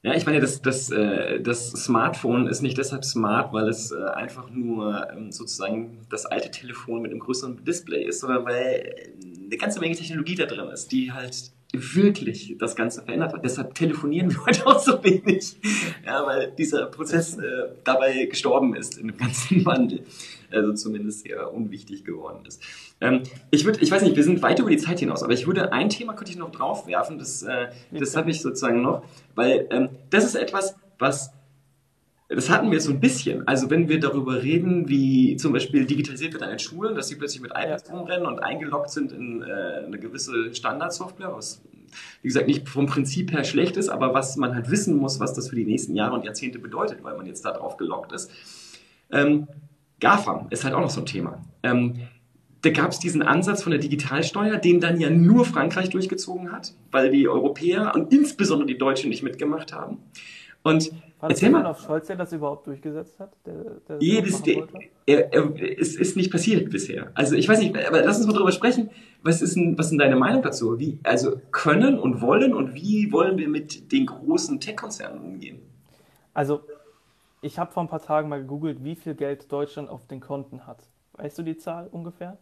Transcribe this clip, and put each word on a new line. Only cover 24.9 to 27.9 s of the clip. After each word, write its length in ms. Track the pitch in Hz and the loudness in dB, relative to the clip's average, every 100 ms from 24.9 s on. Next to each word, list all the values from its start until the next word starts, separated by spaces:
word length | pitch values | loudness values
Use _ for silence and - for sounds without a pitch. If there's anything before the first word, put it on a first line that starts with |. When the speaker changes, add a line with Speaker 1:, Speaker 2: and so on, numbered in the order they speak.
| 175 | -2
Speaker 1:
hinaus, 220 | - 78 | -2 -2
aber 120 | - | 0
ich 120 | 120 143 | 0 2
würde, 260 | 185 - | 0 2
ein 180 | 123 196 | 2 0
Thema 240 | - 233 | -2 -6
könnte 180 | 214 185 | -10 -12
ich 80 | 175 | -12
noch 100 | 160 | -12
draufwerfen, 680 | - 131 - - 87 - 160 | -6 -4 -4 -2 -2 -2 -6
das, 240 | - - | -10 -10
äh, 240 | 98 127 123 - - | -6 -4 -6 -10 -12